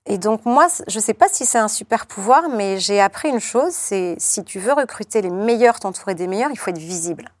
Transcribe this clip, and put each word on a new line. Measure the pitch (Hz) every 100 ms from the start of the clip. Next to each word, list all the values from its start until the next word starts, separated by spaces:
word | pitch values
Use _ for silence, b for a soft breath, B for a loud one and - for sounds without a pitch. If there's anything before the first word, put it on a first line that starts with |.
| -
et | 196
donc, | 208 220 240
moi, | 262 339
c-, | - -
je | 208
sais | 220
pas | 208 -
si | - 247
c'est | 233
un | 214
super | - 214 226 -
pouvoir, | 202 196 269 330
mais | 226 196 190
j'ai | 190 202
appris | 196 - 311
une | 240
chose, | - 254 339
c'est | - - 196 180 -
si | - - -
tu | 190
veux | 208
recruter | 285 262 - 208 226
les | 185
meilleurs, | 185 220 233 233 -
t'entourer | 196 180 202 175
des | 185
meilleurs, | 196 285
il | 262
faut | 202
être | 170
visible. | 160 180 170 160 - _